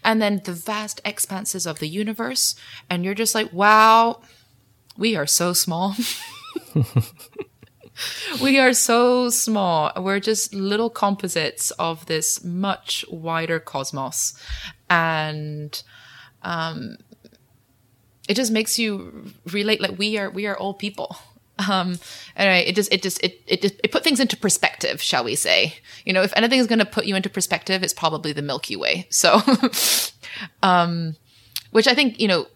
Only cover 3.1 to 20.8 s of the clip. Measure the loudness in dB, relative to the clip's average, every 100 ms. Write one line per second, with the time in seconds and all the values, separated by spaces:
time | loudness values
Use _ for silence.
3.1 | -2 0 0 -2 2 6 8 8 8 4
4.1 | 0 -14 _ _ _ _ _ _ -4 -2
5.1 | 0 0 0 2 0 0 0 -2 -2 -6
6.1 | -6 -12 -16 -12 -12 -4 -2 2 0 -2
7.1 | -12 -20 -14 -16 _ -20 _ -20 -10 -10
8.1 | -8 -8 -2 2 6 6 4 4 4 6
9.1 | 4 2 0 0 0 2 2 0 -2 -2
10.1 | -2 0 -2 -2 -4 -2 0 -2 0 0
11.1 | 0 -2 -2 -4 -4 -6 -2 -4 -4 -4
12.1 | -2 -2 -4 -4 -4 -2 -4 -6 -8 -6
13.1 | -10 -4 -4 -2 -4 -4 -8 -6 -6 -6
14.1 | -4 -6 -6 -12 -12 -12 -18 _ 2 4
15.1 | 0 -4 -6 -8 -10 -10 -12 -16 -20 -20
16.1 | -20 -20 _ -6 -4 -4 -6 -10 -14 _
17.1 | -20 -20 _ _ _ _ _ _ _ _
18.1 | _ -4 -2 0 0 0 -2 -2 -4 -10
19.1 | -18 -20 -18 -8 -4 0 0 0 -2 -2
20.1 | -2 -4 -6 -6 -4 -6 -6